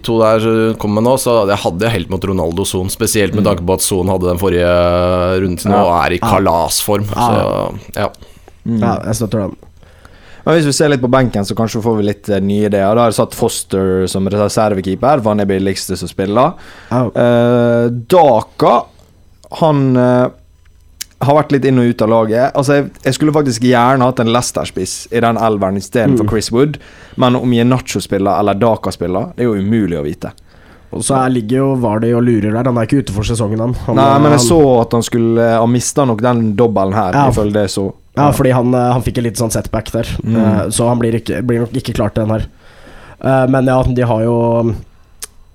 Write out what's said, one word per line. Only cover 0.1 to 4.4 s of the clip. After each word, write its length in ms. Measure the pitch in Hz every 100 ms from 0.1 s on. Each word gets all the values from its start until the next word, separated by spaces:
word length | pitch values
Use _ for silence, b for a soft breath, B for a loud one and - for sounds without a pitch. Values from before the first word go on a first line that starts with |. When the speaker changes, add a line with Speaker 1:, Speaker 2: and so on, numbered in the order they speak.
| 113
Speaker 1:
der 220 | 110 110
som 340 | 113 113 110 113
kommer 180 | 104 104
nå, 140 | 120 131
så 180 | 123 117
hadde 120 | 101
jeg, 80 | 101
hadde 180 | 92 85 113
jeg 60 |
helt 180 | 104 85
mot 160 | 92 95
Ronaldo 380 | 92 82 85 95
Son, 220 | 95 92
spesielt 440 | - 107 107 95
med 100 | 104
Speaker 2:
Mm. 60 | 104
Speaker 1:
tanke 100 | 90 87
på 60 |
at 60 | 92
Son 260 | - 98 92
hadde 180 | 92 90
den 100 |
forrige 1000 | 87